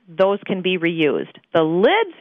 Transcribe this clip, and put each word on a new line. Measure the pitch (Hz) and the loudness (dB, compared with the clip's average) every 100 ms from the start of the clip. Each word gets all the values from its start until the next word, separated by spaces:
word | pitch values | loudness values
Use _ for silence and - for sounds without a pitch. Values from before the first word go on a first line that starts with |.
| 180 | _
those | 160 190 202 - | 0 0 0 -4
can | 190 | -4
be | 185 185 | -2 -2
reused. | 170 165 151 87 - - _ | -2 0 0 0 -6 -14 _
The | 170 | 0
lids | 160 175 233 403 415 - | 0 2 2 2 -2 -6